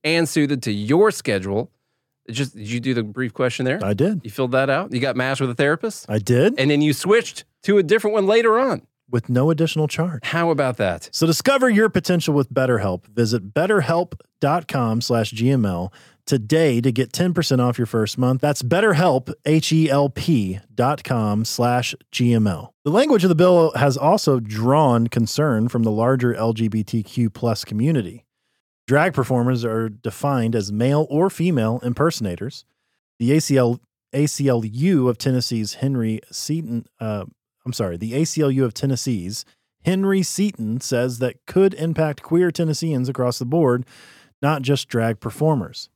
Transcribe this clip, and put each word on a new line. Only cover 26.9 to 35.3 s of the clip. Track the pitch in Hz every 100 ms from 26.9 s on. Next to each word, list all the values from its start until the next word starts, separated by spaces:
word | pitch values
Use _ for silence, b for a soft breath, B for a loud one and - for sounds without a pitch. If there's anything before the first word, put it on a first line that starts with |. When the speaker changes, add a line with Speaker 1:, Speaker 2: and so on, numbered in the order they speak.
| 113
Speaker 2:
Q | - 123 113
plus | - 117 107
community. | - 107 143 147 87 117 _ _ _ _ _ _ -
Drag | 139 143
performers | 139 120 123 123 123
are | 117 113 113
defined | 104 110 - 143 131 113
as | 113 98
male | 104 127 147 156
or | 147 190
female | - 175 139 110 120
impersonators. | 123 117 160 - 101 85 117 - _ _ _ _ _ -
The | 120
A | 156
C | - 135
L, | 120 123 _ _ _
A | 139 147
C | - 135
L | 120 110
U | 120 185 156 127
of | 113
Tennessee's | 135